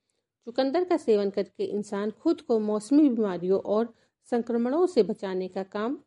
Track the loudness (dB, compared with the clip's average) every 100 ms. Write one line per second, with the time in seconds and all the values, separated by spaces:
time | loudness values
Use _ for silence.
0 | _ _ _ _ -6 -2 0 0 0 0
1 | 2 2 2 -2 -6 -6 -6 -4 -4 -4
2 | -6 -2 -2 -2 0 0 0 -2 2 4
3 | 6 4 -2 -2 -2 -2 0 -2 -2 -8
4 | _ _ _ -4 -2 -2 0 0 2 2
5 | 0 -2 -6 -6 -6 -6 -6 -6 -6 -6